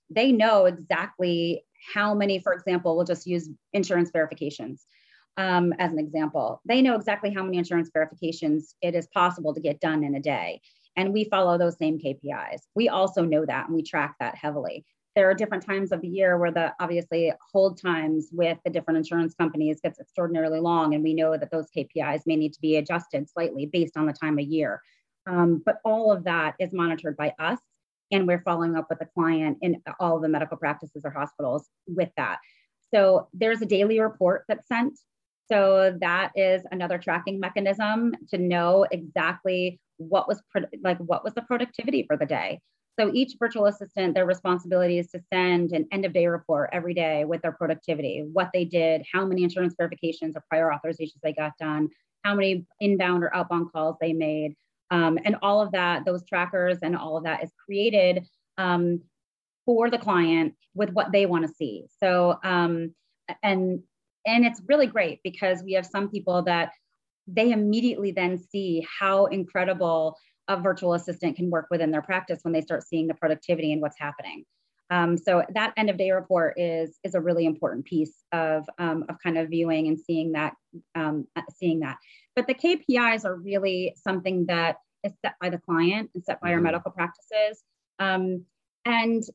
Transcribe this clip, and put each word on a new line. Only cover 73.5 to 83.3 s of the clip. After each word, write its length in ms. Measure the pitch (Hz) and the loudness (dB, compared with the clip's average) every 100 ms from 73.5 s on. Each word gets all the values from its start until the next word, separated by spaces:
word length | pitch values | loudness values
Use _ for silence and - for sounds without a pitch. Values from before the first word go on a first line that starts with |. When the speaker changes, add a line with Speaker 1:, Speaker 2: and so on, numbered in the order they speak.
| 165 160 | -2 0
Speaker 1:
and 100 | 151 | -2
what's 160 | 147 - | -4 -6
happening. 460 | 147 147 98 - - _ _ _ - | -10 -10 -14 -16 -20 _ _ _ -4
Um, 260 | 180 170 170 | 0 2 0
so 260 | 190 180 - | 2 2 2
that 200 | 208 214 220 | -2 -2 0
end 140 | 214 | 0
of 60 | 185 | 0
day 160 | 190 | 0
report 420 | 190 185 185 160 - | 0 2 2 2 0
is, 400 | 175 165 160 - | -2 -2 -4 -6
is 140 | 190 180 | -4 -2
a 40 | |
really 240 | 165 170 | 0 2
important 400 | 165 156 135 120 | 2 0 -2 -4
piece 300 | 135 160 156 - _ | -4 -2 -2 -6 _
of, 340 | 170 160 156 151 - | -2 0 -2 -4 -6
um, 260 | 170 160 - | -4 -2 -6
of 80 | 170 | -6
kind 160 | 175 165 | -4 -2
of 100 | 160 | -2
viewing 400 | 165 165 160 156 | 0 0 0 0
and 100 | 160 | -2
seeing 340 | - 165 160 | -2 -2 -2
that, 220 | 156 151 - _ 175 - | -2 -4 -8 _ -20 -12
um, 320 | 165 156 151 139 | -6 -4 -4 -6
uh, 80 | - 151 - | -10 -12 -4
seeing 240 | 175 160 | -2 0
that. 160 | 139 131 - - _ - | -2 -8 -16 -20 _ -4
But 100 | 247 | -2
the 80 | |
K 220 | 254 339 339 | 0 0 0
P 200 | - 240 | 2 2
Is 280 | 233 226 | 2 2
are 100 | 208 | -2